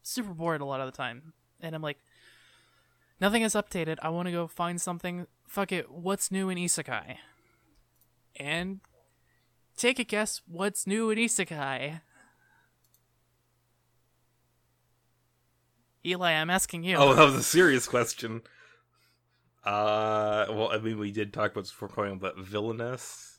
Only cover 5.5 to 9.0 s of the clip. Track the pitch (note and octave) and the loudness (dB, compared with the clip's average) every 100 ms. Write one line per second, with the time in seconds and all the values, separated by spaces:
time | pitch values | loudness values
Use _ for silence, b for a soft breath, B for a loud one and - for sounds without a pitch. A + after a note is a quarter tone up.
5.5 | - G3 F#3 - D#3+ F3 G3 - F#3+ F#3+ | -6 -4 -4 -6 -8 -4 -2 -2 -2 -2
6.5 | F3+ F3 - D3 A2+ - - b b b | -2 -2 -2 -2 -6 -8 -16 b b b
7.5 | b b b _ _ _ _ _ - C#3+ | b b b _ _ _ _ _ -12 -6
8.5 | E3 F#3 F#3+ _ _ | -4 -4 -10 _ _